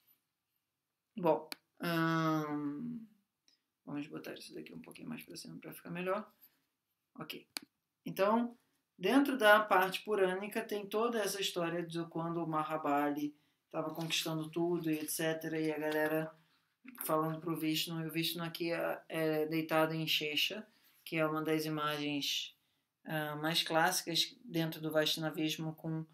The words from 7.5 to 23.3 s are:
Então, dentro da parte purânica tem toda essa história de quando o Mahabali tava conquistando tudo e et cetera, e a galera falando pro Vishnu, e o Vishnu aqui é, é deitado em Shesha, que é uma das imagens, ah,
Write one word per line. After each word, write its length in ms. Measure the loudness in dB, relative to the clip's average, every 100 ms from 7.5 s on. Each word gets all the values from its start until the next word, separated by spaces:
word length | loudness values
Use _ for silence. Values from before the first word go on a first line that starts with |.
| -18 -18 _ _ _ -8
Então, 500 | 0 2 4 0 -6 _ _ _ -2
dentro 400 | 2 4 4 6
da 240 | 8 8
parte 440 | 8 4 4 0
purânica 580 | -2 4 4 2 -4 -4
tem 240 | -4 -6 -2
toda 340 | 0 0 0
essa 220 | -2 -2
história 400 | -4 -2 0 -2
de 240 | -4 -6 -4
quando 320 | -4 -2 -2
o 100 | 0
Mahabali 880 | 0 0 0 2 2 2 0 -4 -8 _ _ _
tava 240 | -6 -4 -4
conquistando 520 | -2 -2 0 -4 -4
tudo 440 | -2 0 0 0
e 80 | -2
et 100 | -2
cetera, 500 | -2 0 0 -2 -2
e 120 | 0
a 80 | 0
galera 520 | 0 2 2 0 -2 -8 _ _ _ _ -20 -10
falando 360 | 0 2 2 -2
pro 180 | -4 -2
Vishnu, 460 | 0 0 -2 -4
e 40 | -4
o 40 |
Vishnu 320 | -2 -2 -2
aqui 280 | -6 -4 -2
é, 300 | 0 -2 -4 -4
é 380 | 0 2 2 2
deitado 480 | 0 2 4 4 2
em 100 | 0
Shesha, 580 | 0 0 0 -2 -4 -10 _ _ _
que 140 | -4 0
é 80 | 2
uma 180 | 2
das 220 | 2 0 0
imagens, 920 | -2 -2 -2 -2 -2 -2 -4 -6 -14 _ _ _ _
ah, 320 | -6 -4 -2